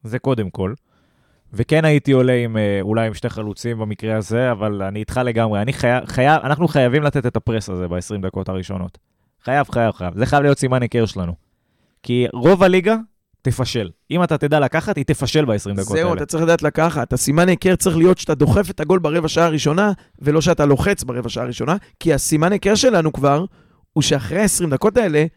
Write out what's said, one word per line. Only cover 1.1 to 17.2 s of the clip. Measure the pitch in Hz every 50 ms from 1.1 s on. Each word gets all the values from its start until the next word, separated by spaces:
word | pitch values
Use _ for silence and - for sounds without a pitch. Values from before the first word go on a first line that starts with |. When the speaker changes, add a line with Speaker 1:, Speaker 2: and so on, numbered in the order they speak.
| _ _ _ _ _ _ _ _ -
Speaker 1:
וכן | 98 - - 151 156 160
הייתי | 156 151 143 - -
עולה | 135 131 127 127 127
עם, | 123 120 117 113
אה, | 110 107 101 101 98
אולי | 95 101 110 113 113
עם | 110 104
שתי | - - 120
חלוצים | - 110 107 104 98 - - 120 117 110
במקרה | 110 107 107 - - 110 110
הזה, | 110 104 - 110 117 127 127
אבל | 120 98 104 107 104 98
אני | 98 95 98 107
איתך | 107 - - 131 123
לגמרי. | 123 113 113 113 110 107 101
אני | 104 127 139
חי-, | - - 120 120 127 -
חייב, | - - - 127 143 156 156 -
אנחנו | 131 147 147 175
חייבים | 160 - 151 127 123 120 151 151
לתת | 147 - 143 107
את | 120 -
הפרס | 110 - - 113 110 - -
הזה | 95 90 90
בעשרים | 87 87 90 90 - 107 101
דקות | 95 95 - 98 92 -
הראשונות. | 95 92 90 - 101 95 90 90 _ _ _ _ _ _ _ _ _ _ _
חייב, | - 131 147 139 -
חייב, | - 123 117 110
חייב. | 101 - 90 90 85
זה | 95 120
חייב | - 143 143 143
להיות | 143 139 -
סימן | - 131 127 127
היכר | 123 113 - 120 113
שלנו. | 101 - 98 90 85 85 - _ _ _ _ _ _ _ _ _ _ _ _ _
כי | - 123 123 123 - -
רוב | 123 120 156 196 180 190
הליגה | 185 185 185 175 202 226 226 226 _ _ _ _ _ _ _
תפשל. | _ 131 120 - 127 - - 123 104 87 - _ _ _
אם | 139 175 175
אתה | - 160
תדע | 139 - 147 147 151
לקחת, | 143 127 - 160 - - 196
היא | - 135
תפשל | - 156 - 139 117 - 156 151
בעשרים | 127 110 101 - 101 101
דקות | 98 98 - 101
Speaker 2:
זהו, | 92 165 180
Speaker 1:
האלה. | 170
Speaker 2:
אתה | 156 147
צריך | 143 - 160 165
לדעת | 165 170 160
לקחת. | - 147 - - 156 170 147 151 120 - -
הסימן | 123